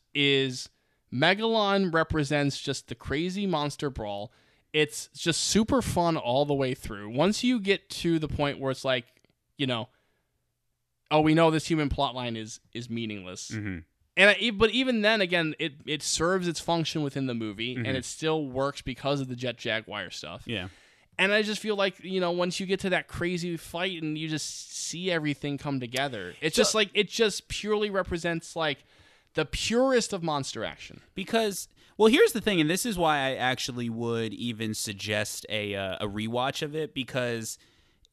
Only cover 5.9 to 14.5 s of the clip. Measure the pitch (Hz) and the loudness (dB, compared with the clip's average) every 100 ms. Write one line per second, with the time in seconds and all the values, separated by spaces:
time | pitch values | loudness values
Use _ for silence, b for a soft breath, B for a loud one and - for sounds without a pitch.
5.9 | - 170 160 120 127 147 139 135 123 - | 2 2 2 2 2 2 2 0 -2 -6
6.9 | 104 104 123 175 208 247 247 190 196 - | -10 -4 2 2 2 2 2 2 0 -2
7.9 | - 170 165 156 - 143 131 135 127 135 | -4 0 2 0 -2 -2 -2 -4 -2 0
8.9 | 127 120 _ _ _ _ - 135 120 107 | 0 -2 _ _ _ _ -4 -2 -2 -4
9.9 | _ _ _ _ _ _ _ _ _ _ | _ _ _ _ _ _ _ _ _ _
10.9 | _ - 151 156 156 165 156 - 160 147 | _ 0 4 6 8 6 4 2 0 0
11.9 | - 139 123 123 113 110 - _ 110 120 | 0 0 -2 -6 -6 -8 -14 _ -12 -8
12.9 | 117 113 104 90 95 - 110 104 87 80 | -6 -6 -8 -10 -12 -10 -6 -6 -6 -10
13.9 | _ _ - 202 190 226 | _ _ 6 6 6 2